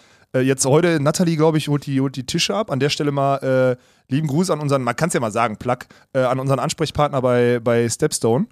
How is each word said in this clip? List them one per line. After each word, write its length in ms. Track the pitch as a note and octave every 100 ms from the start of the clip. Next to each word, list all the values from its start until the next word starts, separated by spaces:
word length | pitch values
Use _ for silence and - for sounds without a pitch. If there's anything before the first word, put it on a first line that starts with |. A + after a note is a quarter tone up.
| _ _ _
äh, 60 | C3
jetzt 260 | C3 C3+ C#3
heute, 340 | D3 F3 E3
Natalie, 360 | C#3 D#3+ F3 D#3+
glaub 200 | D#3+ D#3
ich, 120 | D3
holt 180 | C#3+ C#3+
die, 120 | C3+
holt 120 | C3+
die 120 | C3+ B2
Tische 280 | E3+ -
ab. 160 | G3 G#3+
An 80 | C3
der 120 | C#3+
Stelle 200 | - D3
mal, 260 | C#3+ C#3 C#3
äh, 380 | C3+ C3 B2+ B2 _ _ _
lieben 140 | C3 D#3
Gruß 220 | C#3 F#3
an 100 | D3+
unseren, 220 | D3+ C#3
man 120 | B2
kann's 200 | A#2+ E3
ja 60 | E3+
mal 120 | A2+
sagen, 240 | G#2 A#2 G#2
Plug, 220 | B2 B2 - - _
äh, 80 | C3+
an 180 | B2+ C3
unseren 200 | C3+ C3+
Ansprechpartner 640 | C#3 - D3+ - D3 C#3
bei, 360 | B2+ B2 A#2+ A#2+
bei 300 | A#2 A#2 A#2
Stepstone. 580 | - D3+ - A#2 A#2+ A3+